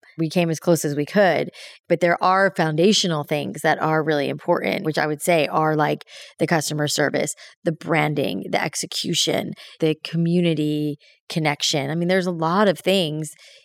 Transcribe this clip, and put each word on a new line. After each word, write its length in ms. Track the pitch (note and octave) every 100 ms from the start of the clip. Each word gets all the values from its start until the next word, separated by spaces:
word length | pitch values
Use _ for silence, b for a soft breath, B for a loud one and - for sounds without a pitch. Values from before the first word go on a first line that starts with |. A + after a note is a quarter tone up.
| _ -
we 100 | D#3+
came 220 | F3+ E3+
as 100 | D#3
close 240 | - E3
as 120 | D#3 D3
we 80 |
could. 460 | C#3+ G3+ F#3+ C#3+ D3 B B B -
But 120 | E3
there 220 | F3 F3
are 300 | F3+ F#3+ G3 F#3+
foundational 680 | D#3+ D#3 F#3+ G#3 F#3 D3+
things 380 | C#3+ D3 C#3+ -
that 180 | D#3+ D3+
are 240 | D#3 D#3
really 240 | D#3 D3 C3+
important, 560 | C#3+ - E3+ - -
which 140 | D#3+ D3+
I 80 | D3+
would 160 | D3
say 240 | - E3+ C#3+
are, 300 | D#3+ D#3 D3+
like, 280 | D3+ D3 - B B B
the 80 | D#3
customer 420 | E3 - D3+ D3
service, 460 | - C#3+ C#3+ D3+ - B B
the 80 | E3+
branding, 720 | D#3 - D#3+ D3+ D3+ A#2+ - -
the 120 | -
execution, 880 | D#3 - - - - E3 - - - - B B
the 160 | D#3+ D#3
community 920 | - E3 E3+ F3 F3 D#3 D3+ D3+ D3+ C#3+ b b -
connection. 600 | E3+ D#3 D3 - D3+ C#3
I 40 |
mean, 140 | E3 E3+
there's 180 | F#3+ F3+
a 60 |
lot 360 | E3+ D#3+ F#3 G#3+
of 100 | D#3
things, 540 | F3 G3 D#3+ D3+ D#3 - B B